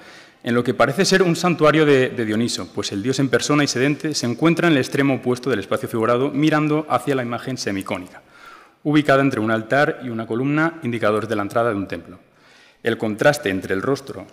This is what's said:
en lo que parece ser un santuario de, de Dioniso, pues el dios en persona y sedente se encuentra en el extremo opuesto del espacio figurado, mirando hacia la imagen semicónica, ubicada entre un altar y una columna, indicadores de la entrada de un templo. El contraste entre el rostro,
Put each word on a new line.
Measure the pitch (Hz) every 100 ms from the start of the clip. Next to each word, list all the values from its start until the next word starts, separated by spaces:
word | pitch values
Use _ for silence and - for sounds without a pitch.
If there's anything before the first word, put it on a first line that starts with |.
| - - - _
en | 123 120
lo |
que | 123
parece | 117 117 139 185
ser | 190
un | 185 165
santuario | 180 147 151 151 151
de, | 135 127
de | 110 110
Dioniso, | 107 117 - 90
pues | - -
el | 101
dios | 117 131
en | 135
persona | 117 - 147
y | 139
sedente | 120 139 147 156 143
se | 123
encuentra | 120 160 165 175
en |
el | 143
extremo | 123 - 139 127
opuesto | 123 123 139
del | 110
espacio | - 110 117
figurado, | 113 113 120 143
mirando | 135 156 151 151 151 156
hacia | 123 -
la | 135
imagen | 120 117 - 123
semicónica, | - 98 92 95 90 - - - - - - _
ubicada | 151 151 143 135
entre | 135 120
un | 110
altar | 113 110 135 151 -
y | 127
una | 113 113
columna, | 113 139 147 165 165
indicadores | 123 117 107 107 104
de | 107
la |
entrada | 101 120 117
de | 98
un | 95
templo. | 87 82 90 _ _ _ - - _
El | 120 113
contraste | 113 101 147 - 101
entre | 95 87
el | 95
rostro, | 113 135 - 95 95